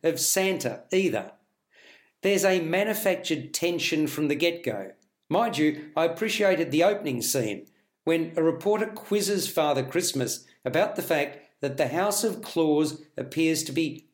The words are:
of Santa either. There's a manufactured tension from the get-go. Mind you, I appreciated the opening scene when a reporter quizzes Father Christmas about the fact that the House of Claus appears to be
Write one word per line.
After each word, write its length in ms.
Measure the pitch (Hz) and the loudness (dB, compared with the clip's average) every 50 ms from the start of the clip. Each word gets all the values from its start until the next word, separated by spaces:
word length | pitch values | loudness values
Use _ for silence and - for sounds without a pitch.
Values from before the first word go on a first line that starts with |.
| - | -2
of 160 | 165 156 127 | 0 0 0
Santa 640 | - - - 196 190 190 185 156 - 123 110 - - - | 0 0 2 2 2 2 0 0 -2 -4 -6 -8 -4 0
either. 400 | 190 190 190 165 110 107 - - - _ _ _ _ _ _ _ _ - - - - - _ _ _ _ | 0 2 2 2 0 -2 -4 -8 -14 _ _ _ _ _ _ _ _ -20 -20 -20 -20 -20 _ _ _ _
There's 240 | - 190 202 190 196 | 0 2 2 4 4
a 160 | 190 185 185 | 4 2 2
manufactured 920 | 165 160 170 190 208 220 208 208 - 196 185 - - - 160 139 127 - - | 2 0 0 0 0 0 -2 0 0 0 0 0 -2 -2 -4 -4 -4 -6 -4
tension 500 | - 170 175 175 160 - - 165 156 156 | -2 -2 0 0 -2 -2 0 0 0 0
from 220 | 147 - 151 156 | 0 0 0 0
the 80 | 143 147 | 0 0
get-go. 560 | 143 170 170 160 170 - 120 107 101 95 95 - _ _ _ _ _ _ - | 2 0 0 0 -2 -4 -6 -6 -6 -8 -12 -16 _ _ _ _ _ _ 0
Mind 280 | 151 190 233 226 - | 0 2 2 2 2
you, 320 | 143 156 151 147 - - - - | 2 2 2 2 -2 -6 -6 0
I 100 | 156 165 | 0 2
appreciated 640 | 165 170 - 220 220 - - 208 190 185 160 165 135 | 2 0 -2 -4 -2 0 2 2 4 4 2 0 0
the 140 | 139 156 170 | 2 4 4
opening 400 | 202 202 202 - 147 127 117 107 | 4 2 0 -2 -4 -4 -2 -2
scene 420 | - - 135 117 104 101 - - - _ _ _ _ _ _ - | -2 0 0 -2 -2 -4 -8 -10 -16 _ _ _ _ _ _ -2
when 300 | 160 165 165 160 160 - | 0 0 0 0 -2 0
a 80 | 170 160 | 0 2
reporter 420 | 165 160 160 - 202 208 208 220 | 2 2 0 0 0 0 2 0
quizzes 640 | 214 - - - - 202 208 196 190 208 185 - | -4 -6 -10 -4 -2 0 0 0 0 0 -2 -2
Father 340 | - - 165 151 147 143 135 | -2 0 0 2 2 2 0
Christmas 640 | 131 131 - 170 180 - - 135 123 110 - - - - _ _ - | 0 0 -2 -2 0 0 0 -2 -2 -2 -4 -6 -10 -16 _ _ -6
about 320 | 127 131 160 208 208 - | -2 0 2 0 0 -2
the 60 | - | -4
fact 380 | - - 165 147 143 143 - - - _ _ _ | -2 0 0 0 0 -2 -6 -12 -20 _ _ _
that 160 | - 139 120 | -6 -2 0
the 100 | - 151 | 0 -2
House 360 | 123 139 170 190 208 202 - - | 0 0 0 0 0 0 0 0
of 180 | 220 180 - | -2 -2 -4
Claus 600 | - - - 165 160 156 151 151 151 147 - - - - _ | -8 -4 0 2 2 4 4 4 2 0 -2 -8 -14 -12 _
appears 480 | - 131 131 - 160 165 160 160 - - | -10 -8 -4 -2 0 2 2 2 0 -2
to 80 | - | -4
be 360 | 135 165 160 143 - - - _ | -2 -2 -2 -2 -4 -10 -16 _